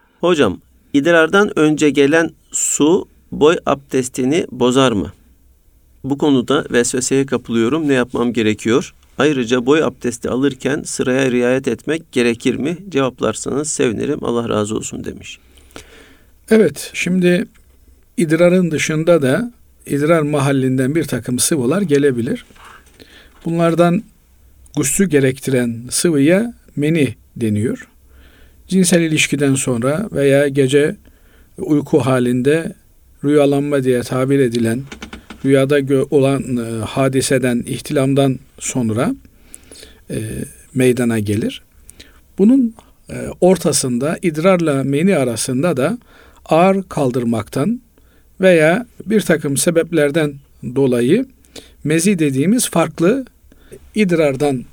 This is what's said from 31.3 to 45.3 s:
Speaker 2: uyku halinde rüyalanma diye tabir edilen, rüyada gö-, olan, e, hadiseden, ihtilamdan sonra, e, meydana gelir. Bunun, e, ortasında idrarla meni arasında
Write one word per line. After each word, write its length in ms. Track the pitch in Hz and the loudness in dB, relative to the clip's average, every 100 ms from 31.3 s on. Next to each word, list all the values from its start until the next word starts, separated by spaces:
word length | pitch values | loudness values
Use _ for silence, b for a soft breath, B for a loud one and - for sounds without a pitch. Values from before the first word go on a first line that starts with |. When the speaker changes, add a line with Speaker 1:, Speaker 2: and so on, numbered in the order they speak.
| b b - | b b -12
Speaker 2:
uyku 420 | - 147 143 156 | -2 0 2 0
halinde 720 | 131 127 123 127 135 160 175 - _ _ _ _ | 2 0 0 0 0 0 -2 -12 _ _ _ _
rüyalanma 600 | 143 147 143 143 143 143 | 0 2 4 2 0 0
diye 180 | 131 123 | 0 -2
tabir 380 | 120 131 131 139 | -2 -4 0 2
edilen, 440 | 127 117 113 120 139 - - - B - 139 | 2 0 -2 -2 -8 -16 -18 -18 B -6 0
rüyada 340 | 135 135 147 | 2 2 0
gö-, 280 | 139 135 131 | 0 -2 0
olan, 460 | 147 135 135 131 120 | 2 2 0 -4 -6
e, 280 | 113 113 107 | -6 -6 -6
hadiseden, 800 | 143 135 131 - 135 127 120 - | -2 0 0 0 0 0 -2 -4
ihtilamdan 720 | 117 - 147 135 139 139 131 - - | -10 -4 -2 0 2 0 -2 -10 -14
sonra, 560 | - 131 113 110 175 269 - B B B B B B B - | -8 -4 -2 -2 -4 -6 -12 B B B B B B B -12
e, 80 | 127 107 127 - - _ | -10 -8 -10 -12 -16 _
meydana 460 | 127 127 123 120 113 | 0 0 2 0 -2
gelir. 420 | 104 104 247 - _ b b b b b _ - | -2 -2 -4 -8 _ b b b b b _ 2
Bunun, 360 | 208 269 233 - b _ - | 4 4 0 -4 b _ -14
e, 60 | 123 123 - | -12 -10 0
ortasında 800 | 185 180 170 139 135 120 143 - | 2 2 0 -2 -2 -2 -2 -2
idrarla 600 | 180 156 185 180 160 139 | -4 0 2 2 2 0
meni 340 | 135 143 190 165 | -2 0 2 2
arasında 600 | 123 | 0